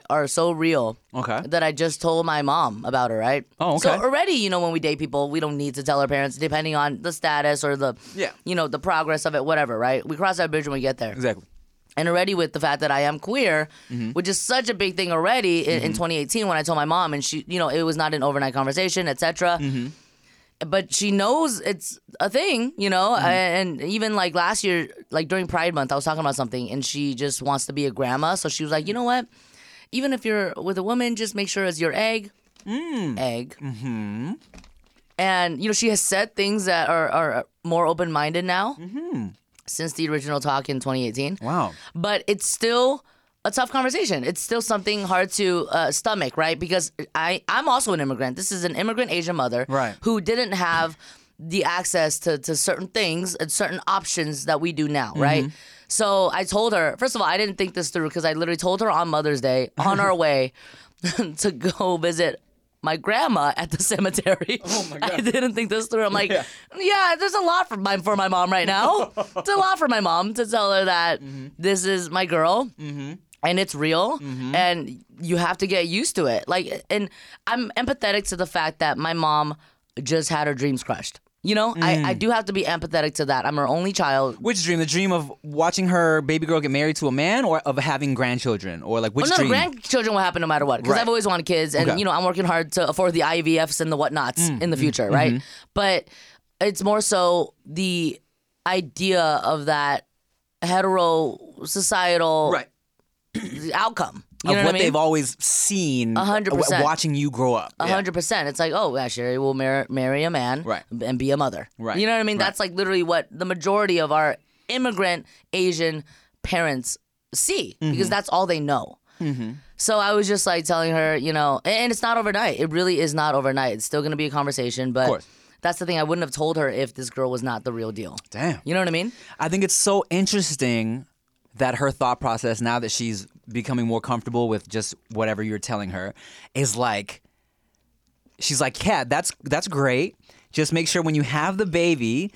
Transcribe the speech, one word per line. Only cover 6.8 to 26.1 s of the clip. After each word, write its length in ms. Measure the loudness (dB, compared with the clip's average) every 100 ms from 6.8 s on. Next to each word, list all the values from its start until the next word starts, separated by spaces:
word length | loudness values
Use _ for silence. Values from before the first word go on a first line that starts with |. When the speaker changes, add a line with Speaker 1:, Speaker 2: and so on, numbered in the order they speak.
| 0 -2
Speaker 1:
the 100 | -6
status 520 | -2 0 2 2 2
or 120 | 0 0
the, 200 | -2 -2 -10 -6
Speaker 2:
Yeah. 160 | -6 -6 -6
Speaker 1:
you 80 | -2
know, 120 | -2
the 120 | -2
progress 460 | 0 0 0 0 0
of 80 | -2
it, 80 |
whatever, 340 | 2 2 2 0
right? 280 | 0 0 -2
We 80 | -2
cross 220 | -2 0
that 140 | 0
bridge 140 | 0 -2
when 60 | -2
we 60 |
get 180 | -2 -2
there. 120 | -4
Speaker 2:
Exactly. 320 | -2 -2 -2 -8 -20 -20 _ _ -4
Speaker 1:
And 100 | 0
already 280 | 2 0 0
with 180 | -2
the 60 | 0
fact 180 | 0 0
that 100 | 0
I 100 | 2
am 160 | 0 -2
queer, 480 | -4 0 2 2 -2 -8 -10
Speaker 2:
Mm-hmm. 200 | -6 -4
Speaker 1:
which 160 | -2 -2
is 100 | -2
such 300 | 0 -2 0
a 40 | -2
big 200 | -2 -2
thing 160 | -2
already 560 | 0 2 2 2 2 2
in, 60 |
in 80 | 0 0
Speaker 2:
Mm-hmm. 40 | -2
Speaker 1:
twenty 200 | -2 -2
eighteen 300 | -2 -2 0
when 100 | 0
I 60 |
told 120 | 0 0
my 100 | 2
mom, 280 | 2 0 -2
and 100 | -4
she, 180 | -6 -6
you 100 | -2
know, 100 | 0
it 120 | 2
was 140 | 0 0
not 160 | 0
an 80 | 0
overnight 300 | 0 0 0
conversation, 540 | 0 -2 0 0 0 -2
et 120 | 0
cetera. 380 | -2 0 0 0
Speaker 2:
Mm-hmm. 280 | -2 -4 -6 -10 _ _ _ _ _ -12 -2
Speaker 1:
But 280 | -2 0
she 180 | -2 0
knows 480 | 2 2 2 2 -2
it's 400 | -4 -4 -8 -14 _ -4
a 80 | 0
thing, 420 | 2 2 0 -2 -2
you 120 | 0
know? 260 | 2 2 2
Speaker 2:
Mm-hmm. 80 | 2
Speaker 1:
And, 560 | 2 2 0 -2 -4
and 80 | -4
even, 240 | -2 0 0
like, 180 | 0
last 300 | 2 0 0
year, 240 | 0 0 -2 -10 -4
like, 160 | -4 0
during 180 | -2 0
Pride 280 | 0 0
Month, 180 | 0 0
I 40 | -2
was 100 |
talking 160 | -2